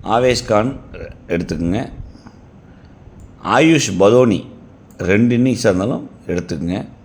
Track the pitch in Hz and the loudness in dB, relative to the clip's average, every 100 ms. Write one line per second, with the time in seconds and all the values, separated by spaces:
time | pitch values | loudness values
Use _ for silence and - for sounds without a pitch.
0 | 92 113 127 117 - 104 120 139 - - | 0 2 2 0 0 0 0 -6 -16 -18
1 | - - - 85 - 80 85 101 135 - | -18 -18 -6 -4 -4 -4 -2 -4 -6 -14
2 | - - - - - - - - - - | -18 -18 -20 -20 -20 -20 -20 -20 -20 -20
3 | - - - - - 117 160 160 113 92 | -20 -20 -20 -14 -2 2 4 2 0 2
4 | 101 123 123 90 - - - - - - | 4 6 4 0 -6 -20 -20 -20 -20 -8
5 | 90 101 120 120 131 113 113 92 107 165 | 0 2 2 2 0 2 0 0 -2 -6
6 | - - - 87 85 80 85 98 - - | -10 -16 -6 -6 -4 -6 -4 -6 -8 -18